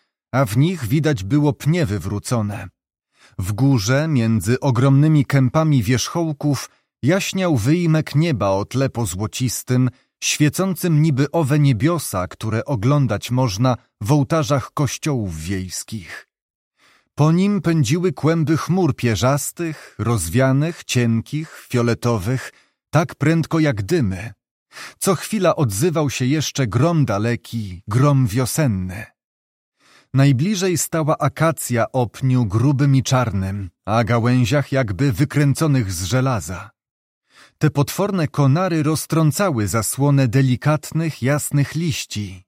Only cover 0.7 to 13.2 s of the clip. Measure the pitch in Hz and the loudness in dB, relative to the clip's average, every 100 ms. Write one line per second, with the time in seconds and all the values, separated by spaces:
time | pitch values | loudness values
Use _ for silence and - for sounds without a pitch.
0.7 | 175 110 156 151 120 95 147 147 - 143 | 0 -2 0 0 -2 0 0 2 0 -2
1.7 | 180 104 101 92 101 - 120 101 104 98 | 0 0 -2 -4 -8 -4 -4 -4 -6 -12
2.7 | - _ _ _ _ _ - 95 104 139 | -20 _ _ _ _ _ -8 -6 0 2
3.7 | 127 98 131 160 135 113 110 95 127 143 | 2 2 0 2 2 2 2 0 0 0
4.7 | 120 139 135 156 151 - 139 127 160 156 | 2 4 6 6 4 4 2 2 2 2
5.7 | 139 101 120 - 170 160 143 147 131 - | 2 2 0 -2 -4 -4 -2 -2 -2 -6
6.7 | _ _ _ 127 190 - 190 180 131 113 | _ _ _ 0 0 -2 -2 0 2 2
7.7 | 175 165 160 - 143 170 120 101 98 104 | 2 2 2 2 0 2 2 2 0 0
8.7 | 131 135 117 113 92 107 - 123 - - | -2 -2 -2 -4 -4 -6 -4 -4 -4 -2
9.7 | 127 127 - _ _ - - 151 - 190 | 0 0 -4 _ _ -4 0 0 0 -2
10.7 | 175 180 151 160 127 143 165 135 151 139 | -2 0 2 2 2 0 0 0 2 2
11.7 | 110 151 170 - 95 90 - 110 110 - | 2 0 0 -4 -4 -6 -6 -4 -4 -4
12.7 | 120 120 147 127 104 | -2 0 2 2 -2